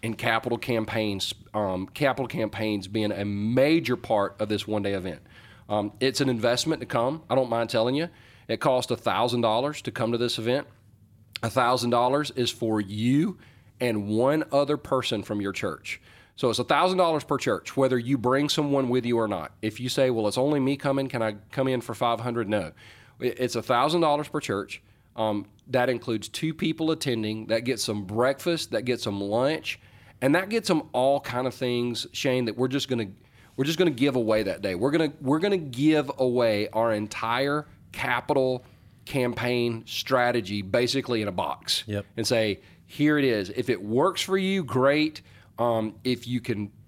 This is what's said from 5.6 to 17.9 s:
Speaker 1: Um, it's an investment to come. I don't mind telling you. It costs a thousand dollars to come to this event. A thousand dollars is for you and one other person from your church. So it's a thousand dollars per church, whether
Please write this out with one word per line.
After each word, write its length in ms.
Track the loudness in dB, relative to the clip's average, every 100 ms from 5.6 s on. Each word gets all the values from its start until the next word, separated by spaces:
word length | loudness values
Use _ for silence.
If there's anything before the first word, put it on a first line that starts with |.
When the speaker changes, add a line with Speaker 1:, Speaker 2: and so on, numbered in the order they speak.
| -4
Speaker 1:
Um, 240 | -2 -2 -2
it's 180 | -2 0
an 80 | 0
investment 540 | 2 2 0 0 -4
to 40 | -2
come. 380 | 0 0 -2 0
I 60 | 0
don't 140 | 2
mind 200 | 0 0
telling 260 | 2 2 0
you. 140 | -4 -8 -20 -20 _
It 100 | 0
costs 320 | 2 2 0
a 60 | -2
thousand 440 | 0 2 2 2
dollars 400 | 2 2 0 -4
to 80 | -8
come 200 | -4 -2
to 60 | 0
this 200 | -2 -2
event. 300 | 0 -2 -2 -18 _ -20 -20 _ -18 -6
A 80 | -2
thousand 400 | 2 2 2 2
dollars 400 | 2 2 2 -2
is 180 | -2 -4
for 320 | -2 -2 -2
you 560 | -2 -2 2 2 0 -4 -16 -20 -20 _
and 280 | -2 -2 -2
one 360 | 2 2 2 0
other 240 | 0 0 -2
person 460 | 0 -2 0 -4
from 180 | -4 -4
your 120 | -4
church. 500 | -4 -6 -6 -10 -14 -14 -20 -20 -2
So 120 | 0
it's 100 | 0
a 40 |
thousand 360 | 2 4 4 4
dollars 260 | 2 2 0
per 120 | -2
church, 380 | 0 0 -2 2
whether 220 | 2